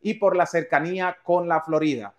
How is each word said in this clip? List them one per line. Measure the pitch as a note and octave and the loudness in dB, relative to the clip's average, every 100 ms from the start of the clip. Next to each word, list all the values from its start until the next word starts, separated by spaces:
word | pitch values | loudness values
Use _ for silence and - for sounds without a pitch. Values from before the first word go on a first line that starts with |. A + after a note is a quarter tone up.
y | G#3 | -6
por | G#3+ G3 F3+ | 0 2 2
la | E3+ | 2
cercanía | E3+ C#3+ C#3+ E3 F#3 F3+ - | 0 0 0 0 -2 -4 -6
con | - F3 E3+ | -2 0 2
la | E3 | 0
Florida. | D#3+ D#3 D#3 B2+ G2+ | 0 0 0 -2 -6